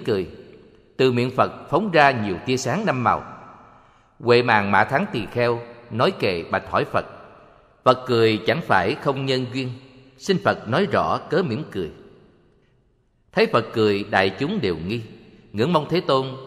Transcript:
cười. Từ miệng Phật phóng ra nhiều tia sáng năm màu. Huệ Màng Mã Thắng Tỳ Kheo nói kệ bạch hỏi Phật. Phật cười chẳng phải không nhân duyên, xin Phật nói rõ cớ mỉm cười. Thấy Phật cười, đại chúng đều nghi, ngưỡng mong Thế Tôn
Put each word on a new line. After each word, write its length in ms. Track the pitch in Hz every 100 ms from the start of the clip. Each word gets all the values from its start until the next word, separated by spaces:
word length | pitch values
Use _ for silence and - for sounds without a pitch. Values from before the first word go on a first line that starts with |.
| -
cười. 220 | 101 87 - - - - - _ -
Từ 140 | 131
miệng 200 | 120 127 117
Phật 340 | 101 - -
phóng 220 | 147 214
ra 200 | 165 143
nhiều 240 | 117 104 85 -
tia 120 | 127
sáng 280 | 123 160 208
năm 180 | 131
màu. 200 | 113 80 - - - - - - _ _ _ -
Huệ 220 | 117 120
Màng 300 | 123 107 101
Mã 120 | 98
Thắng 220 | 110 135 -
Tỳ 100 | 123 92
Kheo 280 | 120 120 117 117 - -
nói 200 | 110 151
kệ 320 | 190 113 87 78
bạch 180 | 95 -
hỏi 160 | 92 147
Phật. 200 | 101 - - - - - _ _ _ -
Phật 200 | 127 -
cười 340 | 117 113 107 -
chẳng 160 | 139
phải 340 | - 98 92 151
không 300 | 147 135 135
nhân 200 | 131 123
duyên, 160 | 127 127 120 - - - _
xin 200 | - 185
Phật 260 | - 98 104
nói 180 | 135 202
rõ 260 | 104 80 117 -
cớ 140 | 151
mỉm 200 | 170 113 165
cười. 200 | 98 80 - - - _ _ _ _ _ _ _ _ _ _ _
Thấy 160 | - 220
Phật 180 | 123 -
cười, 300 | 120 107 101
đại 260 | 101 101 98
chúng 320 | 95 143 214
đều 140 | 101 78 85
nghi, 140 | 120 110 - - - _
ngưỡng 200 | 101 131
mong 120 | 165 147
Thế 120 | 165
Tôn 260 | 170 135 131 131